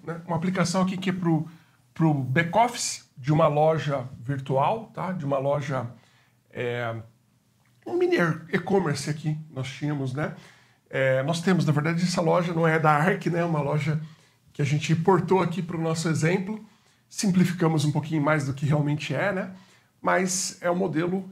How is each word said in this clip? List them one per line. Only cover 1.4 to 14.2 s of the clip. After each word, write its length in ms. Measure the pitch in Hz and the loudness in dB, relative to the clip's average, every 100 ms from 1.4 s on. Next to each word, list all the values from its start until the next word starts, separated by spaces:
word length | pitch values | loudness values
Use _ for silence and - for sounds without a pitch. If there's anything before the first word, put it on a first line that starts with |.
| 160 - _ _ _ | 0 -10 _ _ _
pro 180 | - 160 | 0 2
back-office 960 | 143 123 139 170 208 240 - - - - - | 2 2 2 2 4 2 0 -6 -8 -12 -8
de 160 | 127 | 0
uma 140 | 151 160 | 4 4
loja 600 | 147 156 160 139 139 123 - | 4 4 2 0 -4 -6 -10
virtual, 680 | 117 139 135 135 151 226 220 | -6 -6 -2 0 0 -2 -6
tá? 200 | - 180 | -8 -6
De 120 | 185 | -4
uma 140 | 139 139 | -2 -2
loja... 480 | 139 143 139 131 117 - _ _ _ _ _ | 0 0 -2 -4 -6 -10 _ _ _ _ _
é, 440 | - 123 120 117 113 104 _ _ _ _ _ _ _ - | -6 -4 -4 -4 -6 -12 _ _ _ _ _ _ _ -6
um 100 | 349 | 0
mini 200 | 359 339 170 - - | 2 2 2 0 -4
e-commerce 560 | - - 202 160 135 - | -4 0 0 0 -2 -4
aqui 260 | 147 156 151 - | -6 -4 -6 -6
nós 160 | 131 131 | -10 -8
tínhamos, 460 | - 147 147 135 | -6 -4 -4 -4
né? 220 | 131 165 - - - _ _ _ | -4 -6 -8 -18 -20 _ _ _
É, 340 | 135 135 131 | -2 2 2
nós 160 | 139 170 | 0 -2
temos, 260 | 190 180 147 | 2 2 2
na 60 | |
verdade, 320 | 147 151 170 | 2 0 0
essa 160 | 180 - | 0 0
loja 340 | 165 170 175 | 2 2 2
não 140 | 165 165 | 0 2
é 100 | 160 | 4
da 140 | 156 | 4
ARC, 340 | 147 175 208 - | 4 4 0 0
né? 140 | 170 | -2
É 40 | |
uma 160 | 170 156 | 0 0
loja 400 | 139 151 160 156 - - | 0 -2 0 -2 -6 -14